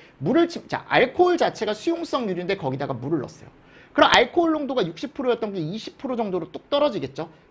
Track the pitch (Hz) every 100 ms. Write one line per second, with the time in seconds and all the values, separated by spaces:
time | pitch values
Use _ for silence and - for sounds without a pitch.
0 | - - 147 294 339 - - - - 143
1 | 240 - 359 349 208 - 208 208 - 339
2 | 330 285 226 175 180 196 139 131 143 127
3 | 135 160 113 - - - - - - -
4 | 320 190 240 - 330 311 269 254 175 165
5 | 285 - 254 226 214 196 156 220 - -
6 | 254 240 214 180 160 - - 285 294 202
7 | 135 - 156 - _